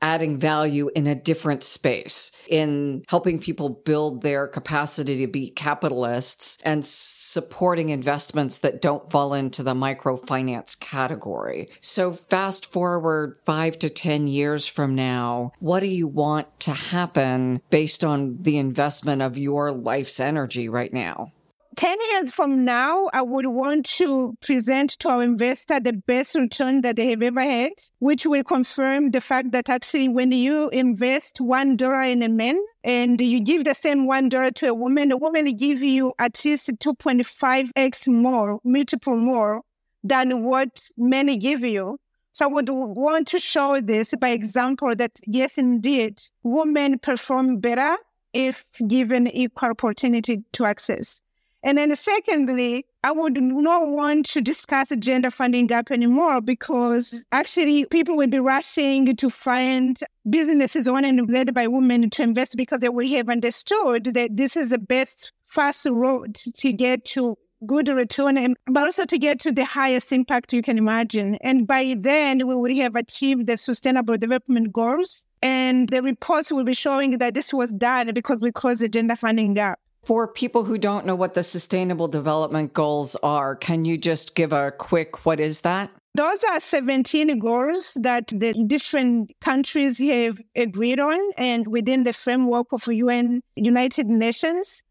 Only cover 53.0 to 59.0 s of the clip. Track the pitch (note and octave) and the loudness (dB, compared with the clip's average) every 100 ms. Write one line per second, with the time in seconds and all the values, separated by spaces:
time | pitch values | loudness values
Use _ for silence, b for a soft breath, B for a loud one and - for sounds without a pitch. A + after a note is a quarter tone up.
53 | C4+ D#4 D#4 C4 B3+ C4+ D#4 F4 D4+ D4 | -2 0 0 2 2 2 2 4 2 0
54 | D4 D4+ C4 D4+ A3+ E4 - C#4 C4+ B3 | 2 2 0 0 -2 -4 -2 -2 0 -2
55 | A3+ B3+ B3+ - B3 B3 A#3 A#3 A#3 B3 | 0 2 0 0 0 2 2 2 0 2
56 | A#3+ C4 E4+ B3+ A3 B3 - B3+ A#3+ A#3+ | 4 4 4 2 0 -2 -2 0 2 0
57 | A#3+ A#3+ - C4 F4 F4+ D4 D4 C4+ E4 | -2 -8 -2 -2 0 0 4 4 2 2
58 | E4 D#4 C4+ C4+ C4 C4+ - - C#4 C4+ | 2 2 2 2 2 0 0 0 2 4